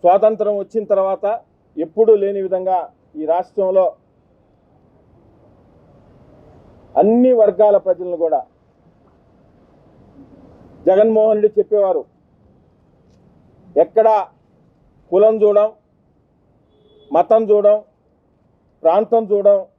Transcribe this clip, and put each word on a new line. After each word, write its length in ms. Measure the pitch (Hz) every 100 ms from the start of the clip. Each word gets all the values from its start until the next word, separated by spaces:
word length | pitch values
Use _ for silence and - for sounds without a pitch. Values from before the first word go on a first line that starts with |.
స్వాతంత్రం 580 | 180 190 214 214 208 208
వచ్చిన 260 | 196 220
తర్వాత 560 | 208 202 190 190 202 233 _ _ _ -
ఎప్పుడూ 380 | 160 208 220
లేని 280 | 214 196 202
విధంగా 500 | 190 185 185 185 160 _ _ 156
ఈ 80 |
రాష్ట్రంలో 720 | 156 170 175 - 190 190 180 - _ _ _ _ _ _ _ _ _ _ _ _ _ _ _ _ _ _ _ _ _ _ _ _ - - - _ _ -
అన్ని 360 | 202 233 254
వర్గాల 440 | 247 208 190 214 202
ప్రజలను 400 | 190 175 180 170
కూడా 300 | 165 147 - _ _ _ _ _ _ _ _ _ _ _ _ _ _ _ - - - - - - - - 160
జగన్మోహన్ 560 | 190 220 220 214 214
రెడ్డి 180 | 208 208
చెప్పేవారు, 440 | 214 208 196 165 - _ _ _ _ _ _ _ _ _ _ _ _ _ _ _ _ 139
"ఎక్కడ 500 | 170 220 220 214 185 _ _ _ _ _ _ _ _
కులం 320 | 180 214 220
చూడం, 300 | 208 202 214 220 _ _ _ _ _ _ _ _ _ _ _ _ _
మతం 380 | 151 175 220 220
చూడం, 320 | 208 208 214 214 _ _ _ _ _ _ _ _ _
ప్రాంతం 420 | 160 180 214 226 220
చూడం 340 | 202 196 202 185